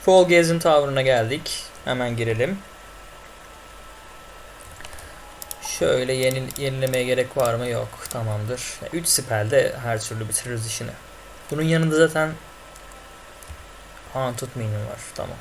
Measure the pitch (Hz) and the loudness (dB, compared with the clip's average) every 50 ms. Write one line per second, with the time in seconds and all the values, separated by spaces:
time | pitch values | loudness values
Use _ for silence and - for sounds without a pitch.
0 | - - 185 185 180 170 170 175 170 165 170 170 165 170 156 147 143 139 135 135 | 6 8 8 8 10 10 8 6 8 6 2 2 4 6 6 6 4 4 0 2
1 | 131 131 131 120 110 113 131 156 - - - - - - - - - - 127 127 | 4 4 4 4 4 2 -2 -4 -4 -6 -8 -8 -10 -12 -16 -12 -4 -4 -2 -2
2 | 123 120 120 117 117 113 113 107 120 156 202 196 - - - - - - - - | 0 -2 -2 -2 0 0 0 0 0 0 -2 -6 -8 -14 -20 -20 -20 -20 -20 -20
3 | - - - - - - - - - - - - - - - - - - - - | -20 -20 -20 -20 -20 -20 -20 -20 -20 -20 -20 -20 -20 -20 -20 -20 -20 -20 -20 -20
4 | - - - - - - - - - - - - - - - - - - - - | -20 -20 -20 -18 -18 -18 -20 -18 -18 -18 -20 -18 -18 -18 -16 -16 -14 -14 -14 -16
5 | - - - - - - - - - - - - - - - - 175 156 143 127 | -16 -16 -18 -18 -18 -20 -16 -16 -12 -12 -12 -12 -8 -10 -4 0 2 2 2 2
6 | 127 127 131 131 131 131 131 131 131 127 - - 139 135 135 131 131 131 131 127 | 2 0 0 2 2 2 2 0 -4 -6 -6 -4 -4 -4 -2 0 2 2 4 2
7 | 123 123 127 123 123 123 - 139 131 120 113 117 123 123 117 113 117 113 - - | 4 2 2 2 2 0 2 2 2 2 2 0 0 0 -2 -2 -2 -4 -8 -12
8 | - - - 123 113 110 107 104 107 107 123 123 - - - - - - - 170 | -12 -8 -6 -4 -2 -2 -2 -2 -2 -4 -4 -6 -6 -10 -10 -10 -10 -6 -6 -4
9 | 170 165 - - - - 117 107 107 110 135 135 127 - - 139 123 120 113 110 | 0 0 0 0 0 0 0 0 0 4 4 4 4 4 0 -4 -4 -2 -2 -2
10 | 110 - 113 110 110 113 110 - - 123 123 117 110 113 110 - 120 117 113 - | -4 -6 -6 -6 -6 -4 -4 -4 -4 -4 -6 -6 -4 -6 -6 -6 -8 -8 -10 -14
11 | - - - - - - - - - - 147 147 156 160 165 165 160 160 156 156 | -18 -20 -20 -20 -20 -20 -20 -20 -10 -8 -4 0 2 2 4 4 4 4 6 6
12 | 165 156 160 156 156 156 160 160 - - - - - - - - - - - - | 4 4 4 2 0 0 -2 -8 -14 -18 -20 -20 -20 -20 -20 -20 -20 -20 -20 -20
13 | - - - - - - - - - - - - - - - - - - - - | -20 -20 -20 -20 -20 -20 -20 -20 -18 -18 -18 -18 -18 -20 -20 -20 -20 -20 -20 -20
14 | - - - 131 131 127 120 113 - 120 - 127 113 110 107 104 107 113 - - | -20 -10 -6 -4 -4 -4 -4 -6 -10 -8 -8 -6 -4 -4 -4 -4 -6 -6 -8 -12
15 | - - - - - 90 87 - | -12 -14 -10 -10 -10 -10 -10 -14